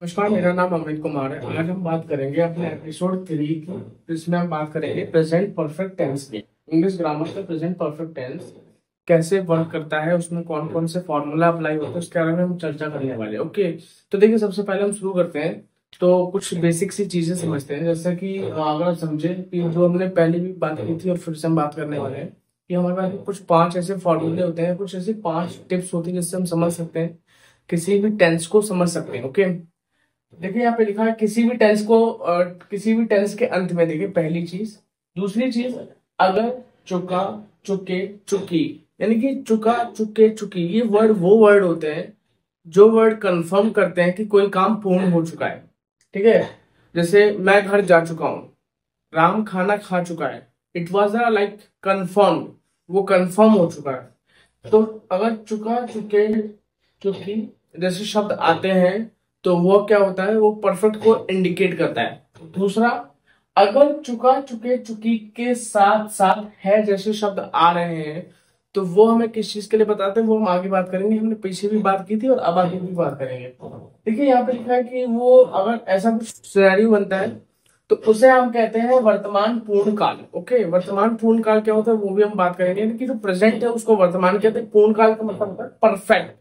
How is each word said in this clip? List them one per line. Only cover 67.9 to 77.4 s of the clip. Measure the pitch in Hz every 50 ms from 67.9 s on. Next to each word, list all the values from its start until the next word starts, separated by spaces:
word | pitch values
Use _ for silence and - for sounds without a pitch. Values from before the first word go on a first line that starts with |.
| 165
हैं | 160 151 151 151 165 - - _ _ _ _ _ _ _ _ _
तो | 196 196
वो | 180 170 196 220
हमें | 226 233 233 233 226
किस | 226 226 208 - -
चीज | 208 202
के | - - 220
लिए | 214
बताते | 202 214 202 196 196 196 226
हैं, | 226 220
वो | 220 220
हम | 214 208
आगे | 180 180 185 196
बात | 190 190 180 180
करेंगे। | 185 185 190 214 220 214
हमने | 220 220 220
पीछे | 214 - 190 185 175 202 202
भी | 214 214
बात | 190 196 196 185 185 -
की | 214 214
थी | 233 262
और | 254 -
अब | - - 170 185
आगे | 180 175 180 185
भी | 180 185 185
बात | 170 170 147 127 -
करेंगे। | 139 127 127 123 123 127 - _ - - - - - - _ _ _
देखिए, | 220 220 214 285
यहाँ | 277 254 247 240
पे | 233 254
लिखा | 240 226 240 247
है | 247 254
कि | 240 254 254 254
वो | 247 226 233 247 247 254 254
अगर | 254 - - 190 190 214 233 226 - -
ऐसा | 190 196 185 226
कुछ | 226 220 226 -
सिनेरियो | - - _ - - 196 196 190 190 196 220 226
बनता | 220 208 202 180 190 190
है | 175 127 117 -